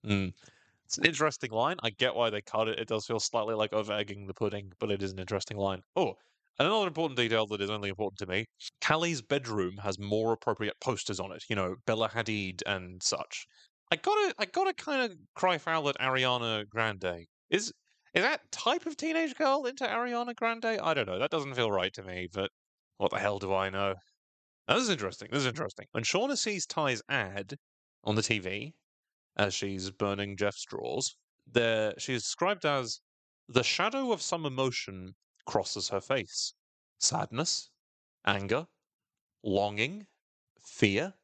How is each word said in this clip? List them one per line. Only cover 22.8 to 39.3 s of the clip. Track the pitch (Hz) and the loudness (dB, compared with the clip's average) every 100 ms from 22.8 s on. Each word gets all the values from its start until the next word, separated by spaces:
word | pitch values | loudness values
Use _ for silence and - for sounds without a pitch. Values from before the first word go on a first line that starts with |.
| _ _ | _ _
what | 98 | 0
the | 98 | 2
hell | 101 101 | 0 0
do | 98 | 0
I | 95 95 | 0 0
know? | 95 98 95 _ _ _ _ _ _ - | 0 0 -2 _ _ _ _ _ _ 2
Now, | 185 | 2
this | |
is | 247 | 4
interesting. | 160 98 - 107 | 0 -2 -6 -4
This | 143 | 0
is | 131 | 0
interesting. | 117 120 - - | -2 -6 -8 -6
When | - | -2
Shauna | 113 180 262 277 | 2 2 2 0
sees | 220 202 - | -2 -4 -4
Ty's | - 147 117 - | 0 0 0 0
ad | 139 98 98 95 139 _ _ _ _ | -2 -2 -4 -8 -12 _ _ _ _
on | - 107 | 2 2
the | |
T | 110 110 | 4 0
V | 92 101 135 - _ _ _ _ _ - | 0 -6 -8 -14 _ _ _ _ _ 0
as | 101 | 0
she's | - 101 95 95 | 0 -2 -4 -6
burning | 92 101 101 101 98 | -2 -2 0 -4 0
Jeff's | 101 - | -2 -2
drawers, | - - - 80 - - _ _ - | -10 -8 -4 -2 -4 -6 _ _ 0
there, | 120 117 113 107 90 | 2 4 2 0 -2
she | - | -4
is | 123 | -2
described | - - 180 196 156 | -4 -2 -2 0 0
as, | 143 117 - _ _ _ _ - | 0 -2 -8 _ _ _ _ 0
"The | 123 | 2
shadow | 123 - 196 269 254 | 4 2 0 0 -2
of | 208 | -2
some | - 170 151 | 0 -2 -2
emotion | 131 131 113 - 95 92 - _ _ - | 0 0 0 -8 -10 -12 -16 _ _ -2
crosses | 107 92 104 - | -2 -2 -4 -4
her | 101 | -4
face. | - 131 104 - - _ _ _ _ _ | -2 -4 -2 -6 -6 _ _ _ _ _
Sadness, | - 160 - 117 175 - - _ _ _ _ _ - | 0 0 -4 -2 -2 -2 -6 _ _ _ _ _ 0
anger, | 98 98 123 170 _ _ _ _ _ _ | 0 2 0 -2 _ _ _ _ _ _